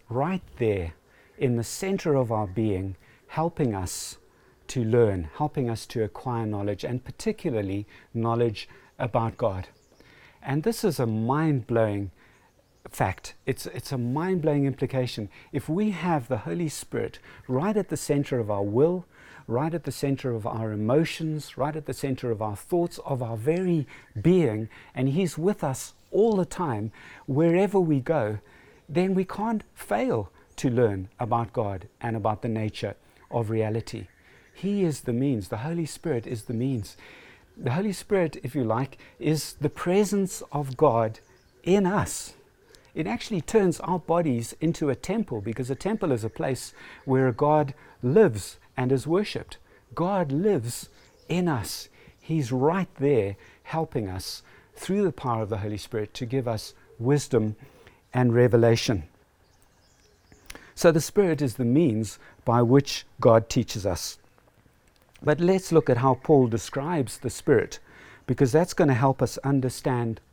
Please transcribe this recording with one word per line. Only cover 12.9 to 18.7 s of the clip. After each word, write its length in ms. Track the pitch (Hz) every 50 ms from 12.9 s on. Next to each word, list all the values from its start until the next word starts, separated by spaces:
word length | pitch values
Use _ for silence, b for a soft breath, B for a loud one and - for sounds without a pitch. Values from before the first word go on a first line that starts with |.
| - - 120 95 95 - - - - - -
It's, 200 | - 127 - -
it's 240 | - - 139 - -
a 60 | 139
mind-blowing 680 | 123 120 120 131 156 175 190 190 175 147 156 147 143 139
implication. 640 | 139 127 - 139 - - 131 127 120 - 120 104 98 B B B B
If 180 | B 139 - -
we 220 | 156 196 214 214
have 360 | 185 160 170 180 165 143 113
the 120 | - 127 107
Holy 300 | - 165 170 175 170 147
Spirit 500 | - - - - - 113 107 - - - B B B B B
right 280 | - 127 131 165 208 214
at 120 | 214 185 -
the 80 | 165
center 420 | - - - 143 143 143 - 139 120
of 100 | 110 101
our 140 | 104 101 101
will, 420 | 101